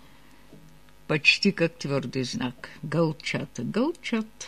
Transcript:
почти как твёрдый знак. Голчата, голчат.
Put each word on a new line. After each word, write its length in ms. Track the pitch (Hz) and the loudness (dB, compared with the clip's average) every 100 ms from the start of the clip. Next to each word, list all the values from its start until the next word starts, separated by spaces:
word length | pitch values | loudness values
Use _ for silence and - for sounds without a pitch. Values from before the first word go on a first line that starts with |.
| - - - - - - - - - - - | -20 -20 -20 -20 -20 -20 -20 -20 -20 -12 -2
почти 440 | 151 - - 202 | 2 4 4 4
как 240 | - 165 - | 4 0 0
твёрдый 480 | 147 139 131 135 127 | -2 0 0 -4 -2
знак. 440 | - 127 - - - | -2 -4 -6 -14 -10
Голчата, 800 | 156 147 160 151 - 139 165 - | -2 2 2 2 -4 -4 -4 -6
голчат. 640 | 143 196 277 349 - 220 220 - | -2 2 0 0 -2 -2 -2 -8